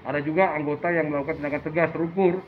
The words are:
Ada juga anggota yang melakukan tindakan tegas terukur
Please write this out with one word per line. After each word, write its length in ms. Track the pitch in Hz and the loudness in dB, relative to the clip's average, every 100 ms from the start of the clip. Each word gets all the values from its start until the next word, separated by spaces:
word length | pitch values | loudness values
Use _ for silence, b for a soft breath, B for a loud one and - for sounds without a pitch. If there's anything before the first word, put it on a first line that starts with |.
Ada 160 | 117 147 | -4 -4
juga 320 | 147 160 190 156 | 0 2 2 2
anggota 320 | 147 147 175 | -2 -2 0
yang 200 | 170 156 | 0 0
melakukan 280 | 147 139 156 | -2 -4 -4
tindakan 240 | 143 143 | -4 -4
tegas 260 | 156 151 160 | -4 0 0
terukur 420 | 160 165 175 185 180 | 0 -2 4 4 4